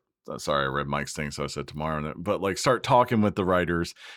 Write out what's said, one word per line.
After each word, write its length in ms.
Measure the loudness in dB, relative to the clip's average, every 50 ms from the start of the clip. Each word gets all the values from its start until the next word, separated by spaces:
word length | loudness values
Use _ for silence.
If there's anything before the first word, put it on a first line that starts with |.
| _ _ _ _ _ -12
uh, 80 | -10
sorry, 280 | -8 -2 0 0 2 2
I 40 | 2
read 180 | 0 -2 -2
Mike's 260 | -2 -2 -4 -4 -4 -6
thing, 180 | -6 -6 -6
so 120 | -4 -6 -6
I 40 |
said 200 | -6 -6 -8 -8
tomorrow, 460 | -8 -6 -6 -4 -2 -2 -4 -4 -6 -8
but, 240 | -6 -4 -2 -2 0
like, 160 | 0 -2 -2
start 260 | 0 2 2 2 2 2
talking 380 | 4 4 4 6 4 4 4
with 140 | 4 4 2
the 100 | 2 2
writers 480 | 4 4 4 4 2 2 0 0 -2 -6 -12 -18 -20 -20